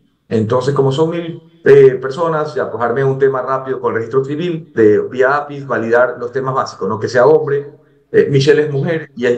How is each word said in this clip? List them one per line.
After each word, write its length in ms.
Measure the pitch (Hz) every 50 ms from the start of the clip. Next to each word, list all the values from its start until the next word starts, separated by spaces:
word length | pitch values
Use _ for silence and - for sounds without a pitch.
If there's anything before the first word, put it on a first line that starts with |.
| _ _ _ _ _ -
Entonces, 440 | 117 110 107 107 127 127 127 139
como 200 | 135 135 135 135
son 180 | 135 156 160 165
mil, 320 | 175 170 170 165 165 - - _ _ _ -
eh, 300 | 143 139 139 135 131 127 123
personas, 540 | 131 135 - 175 170 165 160 151 151 - -
ya, 140 | 127 110 -
pues, 120 | 110 107
armé 220 | 120 120 123 135 139
un 140 | 135 135 135
tema 240 | 139 135 135 131
rápido 360 | 123 131 135 131 131 135 131 -
con 140 | 120 113
el 60 | 104 113
registro 260 | 113 - 131 135 135
civil, 480 | 135 147 151 180 180 165 156 - - -
de, 240 | 117 110 104 104 98
vía 340 | - 101 120 - - 131 143
apis, 280 | 147 143 139 143 139 135
validar 520 | 131 117 110 113 113 117 120 123 123 - 120
los 140 | 120 113
temas 220 | - 135 131 131 131
básicos, 340 | 123 107 - - - - 98
¿no? 100 | 110 107
Que 100 | 123 110
sea 180 | - 127 156
hombre. 440 | 151 160 147 139 139 139 143 139 - - - _ _ _ _ _ _
Eh, 160 | - 147 147 147
Michelle 320 | 143 139 135 151 151 151
es 100 | 151 143
mujer 380 | 139 135 160 180 165 160 151 - _
y 80 | 117
ya, 80 | 120 120 120